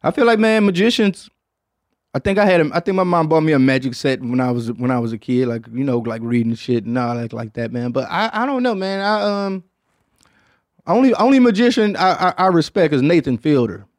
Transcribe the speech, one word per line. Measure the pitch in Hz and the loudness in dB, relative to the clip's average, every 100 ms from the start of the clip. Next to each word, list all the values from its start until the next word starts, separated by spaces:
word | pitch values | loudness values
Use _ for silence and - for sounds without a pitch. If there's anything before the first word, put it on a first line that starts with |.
I | 147 | -4
feel | 226 233 | 0 2
like, | 226 | 4
man, | 220 220 202 | 2 2 2
magicians, | 175 220 240 208 175 - _ _ _ _ _ _ _ _ | 2 0 2 -2 -2 -16 _ _ _ _ _ _ _ _
I | 135 | -8
think | 202 196 | -2 2
I | |
had | 202 175 | 4 4
a, | 151 | 2
I | 160 | -2
think | 170 | -2
my | 190 | -2
mom | 180 175 160 | 0 0 2
bought | 160 | 2
me | 156 | 2
a | 147 | 2
magic | 131 131 127 | 4 2 -2
set | 120 139 131 | -4 -4 -4
when | 123 127 | -4 -2
I | 127 | -2
was, | 120 113 | -2 -4
when | 113 123 | -4 -2
I | 123 | -2
was | 117 | -4
a | 113 | -8
kid, | - 123 127 | -4 -2 -2
like, | 117 110 | -4 -10
you | 117 | -6
know, | 139 123 | -2 -2
like, | 113 113 | -4 -8
reading | 117 120 117 | -2 0 0
shit | 113 - 120 | -4 -4 -4
and | 110 123 | -2 -4
all | 120 120 | -4 -6
that | 117 | -8
like | 113 113 | -10 -12
that, | 120 113 | -8 -8
man. | 120 123 | -6 -8
But | 123 127 | -8 -8
I, | 170 220 | -6 -4
I | 220 262 | -4 -4
don't | 269 | -2
know, | 247 | -4
man. | 202 190 196 | -4 -6 -4
I, | 196 214 208 202 196 | -2 -2 -2 -4 -6
um, | 190 175 _ _ _ _ _ _ _ _ _ _ _ - | -8 -12 _ _ _ _ _ _ _ _ _ _ _ -2
only, | 202 262 | 2 4
only | 220 226 269 | 4 4 6
magician | 247 196 240 233 208 190 | 4 4 2 2 0 2
I, | 185 165 180 | 0 2 0
I, | - | 2
I | 190 | 2
respect | 170 156 - 160 | 2 2 0 2
is | 147 | 2
Nathan | 139 170 143 120 | 2 2 0 -2
Fielder. | 156 143 117 98 101 | 2 2 0 -4 -16